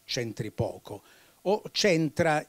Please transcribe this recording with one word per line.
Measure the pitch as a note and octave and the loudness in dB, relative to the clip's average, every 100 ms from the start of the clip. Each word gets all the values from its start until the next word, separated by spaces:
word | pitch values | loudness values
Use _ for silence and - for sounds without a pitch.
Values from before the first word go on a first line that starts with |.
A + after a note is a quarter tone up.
c'entri | - - A#2+ G#2 G#2+ | -8 -6 -6 -6 -8
poco, | - G#2+ - - G#2 - - _ _ | -4 -4 -6 -14 -16 -18 -20 _ _
o | - G#3+ - | -2 -2 -2
c'entra | - G#3+ E3 D#3+ - E3 D3+ | 0 4 4 2 2 2 2